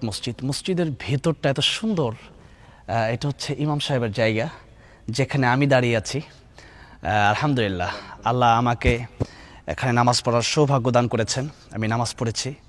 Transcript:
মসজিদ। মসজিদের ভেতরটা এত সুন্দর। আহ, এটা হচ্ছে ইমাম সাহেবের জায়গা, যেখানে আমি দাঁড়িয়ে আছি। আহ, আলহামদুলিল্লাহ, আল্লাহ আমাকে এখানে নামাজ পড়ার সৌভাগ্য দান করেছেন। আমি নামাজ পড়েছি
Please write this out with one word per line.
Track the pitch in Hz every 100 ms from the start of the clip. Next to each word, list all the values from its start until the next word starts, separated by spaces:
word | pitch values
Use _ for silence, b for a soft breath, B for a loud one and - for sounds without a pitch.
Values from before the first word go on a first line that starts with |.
মসজিদ। | 113 - 123 113
মসজিদের | 131 139 - 180 160 131
ভেতরটা | - 135 165 147 143
এত | 139
সুন্দর। | - - 220 180 120 113 - - b b b b
আহ, | - 113 110
এটা | 120 147
হচ্ছে | - - 139
ইমাম | 151 147
সাহেবের | - 131 117
জায়গা, | 101 113 110 151 B B B B B -
যেখানে | 117 135 139 123
আমি | 127 143
দাঁড়িয়ে | 131 123 113
আছি। | - 139
আহ, | - - - - - - - - 82
আলহামদুলিল্লাহ, | 104 101 104 147 127 104 90 90 B B B
আল্লাহ | 110 123 120 113
আমাকে | 120 120 127 120 120 B B B B B -
এখানে | 78 131
নামাজ | 120 123 120
পড়ার | 127 117
সৌভাগ্য | 113 156 143 139 123
দান | 120 120
করেছেন। | - 107 131 143 B B
আমি | 107 110
নামাজ | 117 113
পড়েছি | - 117 - 131 143